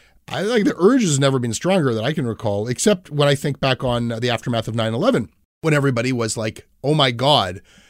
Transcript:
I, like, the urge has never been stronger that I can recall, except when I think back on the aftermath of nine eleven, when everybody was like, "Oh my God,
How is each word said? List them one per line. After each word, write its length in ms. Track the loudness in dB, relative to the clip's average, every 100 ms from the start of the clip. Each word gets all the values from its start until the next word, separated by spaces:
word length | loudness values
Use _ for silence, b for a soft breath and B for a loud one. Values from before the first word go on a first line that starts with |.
| B B -12
I, 120 | -6
like, 240 | -2 0 0
the 100 | 4
urge 260 | 4 4
has 160 | 2 2
never 200 | 2 2
been 140 | -2
stronger 400 | -4 0 2 2
that 100 | 0
I 80 | -2
can 160 | -2 -4
recall, 400 | -4 -4 -2 -4
except 440 | 0 0 0 -2
when 180 | 0 2
I 60 | 2
think 260 | -2 -2
back 220 | -2 -2
on 260 | -2 -2 -2
the 200 | -2 -2
aftermath 380 | -2 -2 -2 -2
of 80 | -2
nine 180 | -2
eleven, 360 | 0 2 0 -2 _ _ _
when 120 | 0
everybody 380 | 2 2 0 -2
was 240 | -2 -4 -4
like, 320 | -6 -8 -18 _
"Oh 100 | -2
my 180 | 2 2
God, 500 | 2 2 2 2 -6 b b b